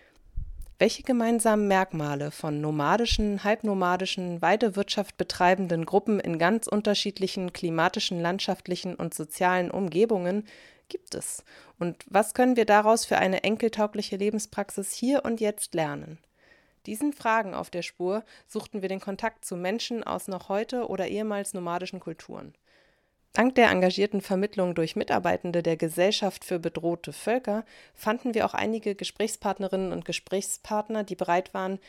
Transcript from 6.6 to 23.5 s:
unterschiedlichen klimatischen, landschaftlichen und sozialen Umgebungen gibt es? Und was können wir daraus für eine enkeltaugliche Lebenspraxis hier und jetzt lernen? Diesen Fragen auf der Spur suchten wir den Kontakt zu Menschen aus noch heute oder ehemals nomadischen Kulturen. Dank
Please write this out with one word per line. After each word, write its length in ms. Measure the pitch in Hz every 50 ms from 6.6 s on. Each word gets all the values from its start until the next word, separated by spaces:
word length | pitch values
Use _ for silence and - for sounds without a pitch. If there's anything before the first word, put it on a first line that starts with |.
| -
unterschiedlichen 840 | - - 208 208 214 202 - - 202 - - 190 185 - 196 185 180
klimatischen, 680 | - - - 170 165 160 160 185 - 220 - - 185 170
landschaftlichen 760 | 170 170 180 196 - - 185 - - - 180 - - 185 175
und 180 | - 170 165 -
sozialen 560 | - 156 - - - 185 180 185 185 175 170
Umgebungen 800 | - 185 196 170 151 175 226 233 226 185 175 175 190 208 214 - - - - - - _ _ -
gibt 260 | - - _ - -
es? 300 | - - - - - - - - - - - - -
Und 260 | 175 175 - - - -
was 260 | - 196 220 - -
können 220 | - 247 254 254
wir 100 | 233 220
daraus 380 | 214 208 208 208 214 226 226 -
für 140 | - 202 -
eine 240 | - 190 190 -
enkeltaugliche 760 | - 196 220 220 240 226 - 220 214 208 208 208 202 - 202
Lebenspraxis 760 | 190 202 208 208 214 - - - - 202 - - - 196 -
hier 320 | - - 233 247 285 285 -
und 160 | 233 233 226
jetzt 340 | 220 208 208 214 - - -
lernen? 440 | 170 156 147 147 151 151 156 156 - _ _ _ _ _ _ _ _ _ _ _ _ -
Diesen 280 | - 214 220 294 294 285
Fragen 400 | - - 233 220 226 214 190 -
auf 160 | - 175 -
der 120 | - 175
Spur 420 | 165 - - - 175 180 196 220 220 - - - _
suchten 360 | - - 214 - - - 208
wir 60 | 185 185
den 100 | 190 196
Kontakt 440 | - 208 196 - - 220 - _ -
zu 120 | - 185
Menschen 480 | 175 180 - 220 233 - - 247 226 -
aus 240 | - - - - -
noch 220 | 190 180 - -
heute 360 | 196 208 233 - 262 247 233 -
oder 200 | 190 190 180 -
ehemals 460 | - 208 220 214 208 202 202 - -
nomadischen 460 | 185 175 175 170 180 185 185 - 180
Kulturen. 520 | - 175 160 - - - - - - - - _ _ _ _ _ _ _ _ _ _ _ _ _ _ _
Dank 220 | - - 233 262